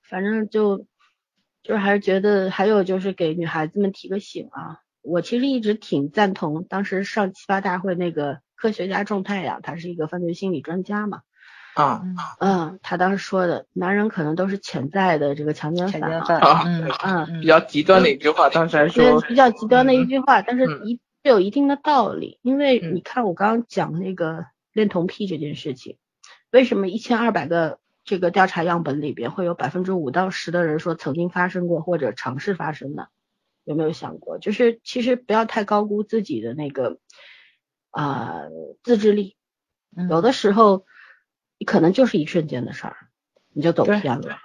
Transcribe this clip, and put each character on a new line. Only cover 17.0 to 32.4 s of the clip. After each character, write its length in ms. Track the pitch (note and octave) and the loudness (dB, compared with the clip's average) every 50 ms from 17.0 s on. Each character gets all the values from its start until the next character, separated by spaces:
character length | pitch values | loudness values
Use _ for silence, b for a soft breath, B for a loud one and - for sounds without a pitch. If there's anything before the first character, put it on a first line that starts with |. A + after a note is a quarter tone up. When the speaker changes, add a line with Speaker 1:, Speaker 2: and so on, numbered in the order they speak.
| - F#3+ F#3 F3 D3+ D#3 | -2 -2 0 -2 -2 -4
Speaker 1:
嗯。 120 | E3 E3 | -6 0
Speaker 2:
比 40 | D#3+ | 4
较 140 | D#3+ D#3+ E3 | 6 6 6
极 240 | E3 - - D3 D3+ | 6 2 -2 0 4
端 180 | F#3 F#3+ F#3 | 6 6 8
的 80 | F#3 D#3+ | 8 4
一 80 | C#3 | 2
句 100 | C3+ - D3 | 4 2 2
话， 180 | D#3+ - D#3+ C#3 | 4 6 4 4
当 180 | - E3 E3 | 6 2 2
时 80 | E3 E3 | 2 4
还 120 | D3+ D3 | 4 4
说。 340 | E3+ - A#3+ A#3+ B3 - - | 4 6 6 6 6 6 4
Speaker 1:
对， 80 | - - | 2 2
比 60 | A#3+ | 4
较 160 | C4+ C4 A#3+ | 6 6 6
极 160 | A3+ - A3+ | 4 0 2
端 180 | G#3+ B3 B3+ B3+ | 4 4 4 6
的 80 | C4+ B3+ | 6 4
一 100 | B3+ B3+ | 4 2
句 100 | B3 C4+ C4+ | 2 0 0
话， 220 | C4 C4+ B3+ G#3 | 4 4 4 4
Speaker 2:
嗯。 20 | G3+ | 4
Speaker 1:
但 100 | - B3 | 0 0
是 60 | B3 C4 B3+ - G#3+ G3+ | 0 0 0 0 -6 -6
一， 120 | G#3+ A#3+ | -8 -8
Speaker 2:
嗯。 40 | - _ _ _ _ | -8 _ _ _ _
Speaker 1:
有 180 | _ C#4+ A#3+ G3+ | _ 4 4 6
一 120 | F3+ G3+ | 4 2
定 160 | G#3+ C#4+ C#4+ | 2 0 2
的 80 | C#4 C#4+ | 2 0
道 360 | C#4 - D4+ D4 C4 G#3+ - | 0 0 2 2 2 2 0
理。 280 | - D#2+ - - - _ | -2 -6 -10 -12 -14 _
因 160 | _ A#3+ C4+ | _ -2 0
为 220 | C#4 C#4+ C#4 B3+ A3+ | 2 4 2 2 2
你 220 | F3 D#3+ F3+ E3+ | 0 -4 -6 -6
看 240 | - - - B3+ A#3 | -6 -6 -6 -4 -2
我 100 | G3 E3+ | -2 -2
刚 140 | - G3 G#3 | 0 0 0
刚 140 | A3+ A#3 A#3 | 0 0 -4
讲 320 | _ - G3+ D#3+ D3+ D3+ E3+ | _ -4 -4 -4 -2 -4 -6
那 160 | F#3+ F#3+ F#3+ | -6 -6 -6
个 160 | - E3+ D#3+ | -4 -6 -6
Speaker 2:
嗯。 140 | D#3+ E3 E3+ _ _ _ _ _ _ | -6 -8 -12 _ _ _ _ _ _
Speaker 1:
恋 160 | G#3+ G#3+ G3+ | 0 0 2
童 160 | - F3+ E3+ | 2 0 -2
癖 220 | F#3 - - G#3+ | -2 -4 -6 -6
这 100 | F#3+ E3+ | -6 -6
件 160 | C#3+ D#3 D3 D#3 | -6 -6 -8 -8
事 220 | - - D#3 B2+ | -8 -8 -10 -10
情， 220 | - - - - _ _ _ _ _ b b b b b _ | -10 -14 -20 -20 _ _ _ _ _ b b b b b _
为 140 | - B3+ C4 | 4 4 6
什 160 | A#3+ A#3+ G3 | 6 0 -2
么 80 | G3 | -2
一 100 | F#3 F3+ | -2 -4
千 220 | A3+ - - A#3+ G#3+ | -8 -2 -2 0 0
二 120 | A#3 A#3 | 0 0
百 160 | G3+ F3 C#3+ | 0 -2 -2
个 300 | D3+ E3+ E3+ E3 D3+ - _ _ _ _ _ _ | 0 0 0 0 0 -4 _ _ _ _ _ _
这 160 | - G3+ F3 | -6 -2 0
个 120 | F3+ E3+ | 0 2
调 160 | F3+ G3+ F#3+ | 4 4 2
查 160 | F#3 - F3 D#3+ | 4 2 -2 0
样 200 | F3 E3+ F3 E3 | 0 0 0 -2
本 180 | D3 C#3 D3+ | -2 -4 -4
里 100 | D3 D3 | -4 -6
边 200 | - - A#2 B2 | -6 -6 -8 -8
会 140 | - - F3+ | -4 -4 -4
有 80 | E3+ E3+ | -4 -2
百 160 | - - D3+ | -4 -6 -4
分 140 | - F3+ F#3 | -4 -4 -2
之 80 | F#3 | -2
五 200 | F#3+ F3+ D#3 B2+ | -2 -2 -4 -2
到 180 | B2+ F3 F#3 F#3+ | -2 -2 -2 -2
十 200 | F3+ - - E3+ | -4 -8 -8 -4
的 140 | D#3+ F3 E3+ | -2 0 0
人 140 | D#3 D3+ D#3+ | 0 -2 -2
说 160 | - F3+ D#3+ | -4 -4 -6
曾 180 | - - D3+ C3+ | -6 -6 -6 -4
经 160 | E3 E3+ F3+ | -2 -4 -2
发 200 | - F#3 F3+ F3+ | -2 -2 -2 -2
生 180 | F#3 F#3 F3 | -2 -4 -2
过 140 | E3+ E3+ D#3+ | -2 -2 -2
或 160 | D#3+ F3+ F3 | -2 -2 -2
者 160 | D#3+ C#3 A2 - | -2 -2 -4 -4
尝 260 | - - B2+ B2+ | -6 -10 -8 -8
试 160 | D3 | -6